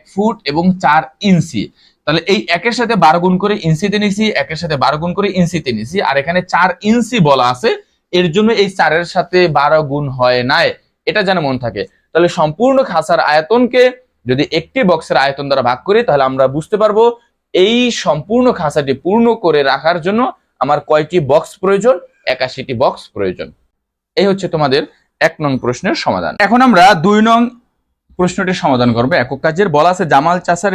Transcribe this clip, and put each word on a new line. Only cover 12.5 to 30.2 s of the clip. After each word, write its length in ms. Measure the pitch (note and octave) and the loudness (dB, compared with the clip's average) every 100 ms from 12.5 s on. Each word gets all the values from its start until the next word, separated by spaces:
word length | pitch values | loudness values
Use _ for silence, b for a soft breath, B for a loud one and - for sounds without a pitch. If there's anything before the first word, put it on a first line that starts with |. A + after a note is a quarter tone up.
| D3+ B3 C4+ C4 | 0 2 2 0
খাঁচার 360 | E3+ D#3+ E3+ - | -2 0 0 2
আয়তনকে 520 | D3+ D#3 A#3 B3 B3+ B3 B3 _ _ A#2 | 0 2 2 2 4 2 0 _ _ -4
যদি 180 | C3 D3 | -2 -2
একটি 280 | D#3+ E3 C4 G#3 | -4 -4 -2 0
বক্সের 340 | E3 - D#3 | 0 0 0
আয়তন 260 | C3+ C3+ C#3 | 0 -2 -2
দ্বারা 180 | C3+ A#2+ | -2 0
ভাগ 100 | B2+ - | -2 0
করি, 160 | G#3 D#3 | 0 2
তাহলে 200 | C#3+ C3 | 2 0
আমরা 200 | C3 C3 | 2 0
বুঝতে 280 | C#3 - G#3 | -2 -4 0
পারবো 260 | G#3+ G#3 A#3 A#3 b _ _ - | 0 2 2 0 b _ _ 0
এই 220 | F#3+ A#3 B3 A3+ F3+ | 2 2 0 -2 -2
সম্পূর্ণ 420 | D3+ D3+ A#3 B3+ | -4 -2 0 2
খাঁচাটি 400 | G#3 D#3 D3+ C3+ B2 E3 | 0 -2 -2 -2 -4 -2
পূর্ণ 220 | G#3+ A#3 A3+ F3+ | 2 2 0 0
করে 160 | D3 | 2
রাখার 360 | C3+ C3+ D3+ F3 | 2 0 0 -2
জন্য 180 | D#3+ G#3+ C4 - _ - | -2 -2 -2 -6 _ -6
আমার 180 | C3+ C#3+ - | -2 -2 0
কয়টি 320 | D3+ D#3 F3+ C3+ | 0 0 -2 2
বক্স 200 | D3 - - | 0 0 -4
প্রয়োজন? 340 | F#3+ G3 G#3+ C4+ - _ - | -2 0 2 0 -4 _ -6
একাশিটি 460 | C3+ B2+ - B2+ A#2+ | -4 -4 -6 -8 -2
বক্স 280 | D3 - - | -2 -2 -10
প্রয়োজন। 360 | G#2 F#2+ F2 D2+ - _ _ _ _ _ - | -6 -6 -6 -10 -16 _ _ _ _ _ -2
এই 100 | G3 | 0
হচ্ছে 180 | G3 F3+ | 0 -4
তোমাদের 340 | E3 D3 C3+ D4 b b - | -2 0 0 -2 b b -4
এক 140 | D#3 - | -4 -2
নং 140 | D3+ B2+ | -4 -4
প্রশ্নের 380 | A#2+ B2 F#3 E4+ - | -4 -6 -6 -6 -4
সমাধান। 280 | G2 E2 - | -4 -4 -2
এখন 200 | G3+ A#3+ | 0 2
আমরা 220 | C4 F#3+ F#3 G3 F3 | 4 6 6 4 2
দুই 120 | G#3 | 2
নং 180 | A3 A#3 A#3 - _ _ _ _ _ - | 2 2 0 -6 _ _ _ _ _ -4
প্রশ্নটির 400 | F3+ F#3+ F#3 F3+ | -2 -2 -4 -2
সমাধান 280 | E3 B2+ B2 | 0 0 2
করবো। 200 | A#2 B2+ E3+ | 0 0 0
একক 260 | B2 C#3 | -2 -4
কাজের 260 | D#3+ D#3 G3+ | -4 -2 0
বলা 220 | D3 E3 | 2 2
আছে 120 | F#3 F3 | 0 0
জামাল 320 | C#3 | 2